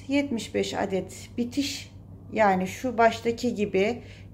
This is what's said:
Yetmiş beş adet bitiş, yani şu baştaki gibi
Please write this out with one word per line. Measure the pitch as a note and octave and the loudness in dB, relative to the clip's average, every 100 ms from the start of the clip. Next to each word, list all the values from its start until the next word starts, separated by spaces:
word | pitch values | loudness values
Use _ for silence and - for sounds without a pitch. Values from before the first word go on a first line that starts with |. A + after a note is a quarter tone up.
| - | 0
Yetmiş | C#4 C#4+ A#3 - | 2 2 -2 -2
beş | G3+ G3 | -2 0
adet | - G3 F#3 F#3 - - - | 0 0 -2 -4 -10 -10 -4
bitiş, | A#3+ - C#4 - - - - - - | -4 -2 -2 -4 -10 -16 -18 -18 -6
yani | G#3 G#3 F#3 F#3 | 4 6 6 0
şu | - B3+ A3 | -4 -2 6
baştaki | A3+ A3 A#3 A#3 B3 | 4 4 -2 0 -2
gibi | G3 G3+ F#3+ G#3 A#3+ - - - | 0 0 2 2 0 -8 -16 -16